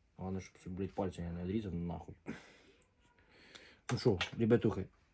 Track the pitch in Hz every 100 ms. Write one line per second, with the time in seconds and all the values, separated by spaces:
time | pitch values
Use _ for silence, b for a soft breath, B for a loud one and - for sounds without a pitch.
0 | _ - 95 95 - - - 92 95 -
1 | 95 90 85 85 90 110 104 87 85 85
2 | - - - B B B B B - _
3 | _ _ b b b b b b - 127
4 | 123 92 - - 113 117 113 - - -
5 | _